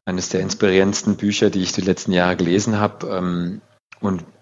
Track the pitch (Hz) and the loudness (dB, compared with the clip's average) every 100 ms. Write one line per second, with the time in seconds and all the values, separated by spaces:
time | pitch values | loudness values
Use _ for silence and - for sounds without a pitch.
0 | - 92 - 92 - - 101 95 98 101 | -8 -6 -4 -4 -4 0 4 4 4 0
1 | 107 95 104 104 104 95 90 - 92 87 | -2 0 0 2 2 2 -2 -2 -2 -2
2 | - 90 90 90 85 98 113 104 104 - | 0 2 2 2 2 2 2 0 -2 -4
3 | - 92 90 87 87 107 _ _ _ - | -6 -4 -2 -2 -4 -8 _ _ _ -6
4 | 101 90 82 _ | -4 -4 -8 _